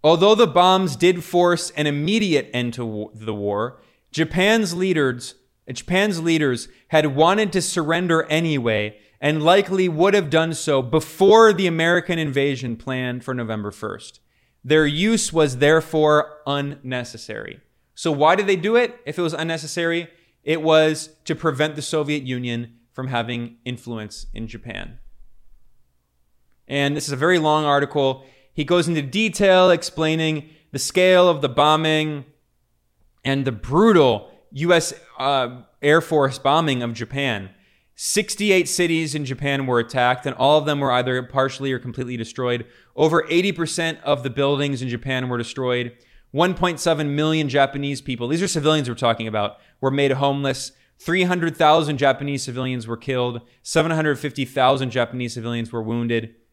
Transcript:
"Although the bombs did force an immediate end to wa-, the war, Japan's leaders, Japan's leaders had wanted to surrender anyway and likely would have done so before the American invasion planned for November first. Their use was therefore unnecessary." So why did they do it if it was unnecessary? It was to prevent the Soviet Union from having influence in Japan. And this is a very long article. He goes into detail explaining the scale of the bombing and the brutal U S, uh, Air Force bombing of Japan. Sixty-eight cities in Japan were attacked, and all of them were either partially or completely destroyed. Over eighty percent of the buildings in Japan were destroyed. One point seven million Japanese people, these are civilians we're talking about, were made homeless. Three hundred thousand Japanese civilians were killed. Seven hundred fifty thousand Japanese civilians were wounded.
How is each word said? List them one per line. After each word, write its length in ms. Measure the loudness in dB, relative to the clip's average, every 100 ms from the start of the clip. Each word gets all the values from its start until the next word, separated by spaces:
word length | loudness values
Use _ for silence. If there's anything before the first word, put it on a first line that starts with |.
"Although 320 | 4 4 4 4
the 120 | 4
bombs 500 | 4 4 4 0 2
did 260 | 0 0
force 460 | -2 2 2 0 -4
an 160 | -4 -2
immediate 640 | -2 0 2 4 0 0
end 220 | -4 -4
to 120 | -6 -8
wa-, 240 | -6 -10
the 200 | -10 -8
war, 460 | -4 -2 -2 -4 -8 _ _ _
Japan's 640 | -4 -2 2 2 2 0 -2
leaders, 600 | 0 2 0 -2 -12 -18 _ _ -14
Japan's 480 | -14 -2 0 0 0
leaders 480 | 0 2 2 -2 -8 _ _
had 260 | 0 2 4
wanted 380 | 4 4 0
to 80 | -2
surrender 640 | -2 -4 -2 -2 2 0
anyway 760 | 2 0 0 0 0 -2 -2 -10 _ _
and 220 | -2 2
likely 440 | 4 4 4 0 0
would 260 | 2 2
have 160 | 2 2
done 240 | 0 0
so 280 | -4 -2 -2
before 720 | 0 -2 -2 2 6 8 8
the 140 | 6 0
American 520 | 2 2 0 0 -4
invasion 560 | -2 0 0 -2 -6 -8
planned 480 | -6 -6 -6 -8
for 100 | -8
November 380 | -8 -6 -6 -8
first. 480 | -10 -10 -10 -16 _ _ _ _ _
Their 220 | 2 2 2
use 460 | 0 0 0 0
was 260 | 0 0 2
therefore 840 | 4 4 2 2 4 4 0 -8 -6
unnecessary." 1160 | -4 -6 -10 -8 -8 -8 -14 -12 -12 -12 -16 _ _ _ -6
So 160 | -4
why 240 | 2 4 4
did 100 | 2
they 100 | 0
do 200 | 2 2
it 240 | 0 -6 -10
if 120 | -4
it 40 |
was 120 | -4
unnecessary? 760 | -2 -6 -6 -6 -4 -2 -2 -6 _ _ _
It 180 | -4 0
was 480 | 4 4 4 0 -8 _ -8
to 100 | -2
prevent 400 | -2 0 -4 -4
the 60 |
Soviet 420 | -4 -4 -2 -4
Union 520 | -4 -6 -4 -6 -8 _ _
from 160 | -10 -4
having 500 | -4 -4 -6 -8 -10
influence 640 | -10 -10 -10 -10 -10 -12 -14
in 140 | -12 -12
Japan. 520 | -12 -14 -12 -12 -16 -20 -20 -20 -20 -20 -20 -20 _ _ _ _ _ _ _ _ _ -8
And 280 | -2 -2 -2
this 120 | -6
is 60 |
a 40 | -2
very 220 | 2 2
long 240 | 2 2
article. 640 | 2 0 0 0 0 -2 -12 _ _
He 120 | -8 0
goes 240 | 2 2
into 120 | -2
detail 680 | -2 -2 -2 2 4 6 6
explaining 800 | 4 0 -2 0 0 0 -2 -8 _ _
the 80 | -8
scale 500 | -2 2 4 6 4
of 120 | 2
the 80 | -2
bombing 760 | 2 4 4 2 0 -2 -6 -12 _ _ _ _ _ _ _ _ _
and 220 | -4 -2 -2
the 80 |
brutal 800 | -6 -2 4 6 6 6 2 -6 _ _
U 220 | -6 2
S, 200 | 2 2 -10 -20 -4
uh, 440 | -2 0 -2 -8 -20 _
Air 200 | 2 2
Force 360 | 4 0 0 0
bombing 460 | 0 2 2 -2
of 100 | -4
Japan. 580 | -8 -8 -4 -4 -4 -8 _ _ _ _ -10
Sixty-eight 760 | -4 -2 -2 -4 2 2 2
cities 440 | -2 0 0 -2
in 120 | -6 -6
Japan 400 | -6 -4 -2 0
were 140 | 0
attacked, 460 | 0 0 0 0 -4
and 80 | 0
all 200 | 4 4
of 80 | 2
them 140 | -2
were 120 | 0
either 300 | 0 0 -4
partially 520 | -2 -2 -2 -2 -6
or 60 | -6
completely 360 | -8 -10 -8 -8
destroyed. 500 | -8 -4 -2 -2 -6 _ _ 0
Over 300 | 4 4 2
eighty 220 | 0 2
percent 480 | -2 -4 -2 -4 -4
of 200 | -2 -2
the 60 | -2
buildings 520 | -2 0 0 -2 -4
in 60 | -6
Japan 400 | -6 -6 -6 -4
were 100 | -6
destroyed. 540 | -6 -6 -2 -2 -4 -12 _ -20 _
One 220 | -4 -4
point 260 | -2 -4 -2
seven 340 | -2 -2 -2
million 360 | -2 -2 -2 0
Japanese 500 | 0 0 -2 -8 -8
people, 300 | -8 -8 -4
these 120 | -4
are 60 | -2
civilians 400 | -2 0 0 -2
we're 80 | -2
talking 320 | -2 -2 -4
about, 300 | -4 -4 -8 _ _
were 100 | -2
made 200 | 0 0
homeless. 600 | 2 0 0 -4 -4 -10 _ _ _
Three 260 | -2 0
hundred 340 | 0 0 -2 2
thousand 400 | 4 4 2 0
Japanese 460 | 0 0 -4 -6
civilians 440 | -6 -6 -6 -6 -8
were 80 | -10
killed. 460 | -6 -2 -2 -6 _ _
Seven 280 | -2 0 0
hundred 260 | 0 0 -2
fifty 280 | -4 -6 -6
thousand 460 | 2 2 2 0
Japanese 420 | -2 -4 -4 -8
civilians 400 | -8 -6 -6 -6
were 100 | -6
wounded. 520 | -4 -4 0 -2 -4 _ _